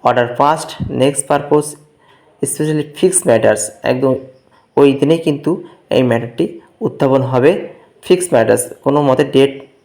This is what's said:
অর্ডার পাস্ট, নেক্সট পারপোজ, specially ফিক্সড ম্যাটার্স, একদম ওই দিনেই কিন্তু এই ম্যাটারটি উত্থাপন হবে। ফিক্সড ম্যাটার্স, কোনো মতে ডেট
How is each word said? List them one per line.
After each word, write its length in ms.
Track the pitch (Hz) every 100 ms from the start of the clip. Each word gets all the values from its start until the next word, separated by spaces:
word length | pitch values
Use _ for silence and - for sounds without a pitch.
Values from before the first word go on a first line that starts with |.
অর্ডার 240 | 135 123 117 120
পাস্ট, 520 | 143 156 - - -
নেক্সট 360 | 123 135 143 -
পারপোজ, 500 | 143 147 147 147 - _ _ _ _ _ _
specially 400 | - - 156 151 151 -
ফিক্সড 300 | 185 - -
ম্যাটার্স, 440 | 113 113 110 - -
একদম 320 | - 127 131 127 - _ _ _ _ -
ওই 160 | 143
দিনেই 260 | 135 147 165
কিন্তু 460 | 160 143 147 180 - - _
এই 120 | 127
ম্যাটারটি 580 | 127 117 143 - 170 - _ _
উত্থাপন 420 | 220 - 139 135
হবে। 460 | 123 127 139 196 - - _ _
ফিক্সড 260 | - 180 -
ম্যাটার্স, 400 | 123 110 110 - -
কোনো 200 | 139 143
মতে 220 | 143 131
ডেট 400 | 139 135 139 139 - _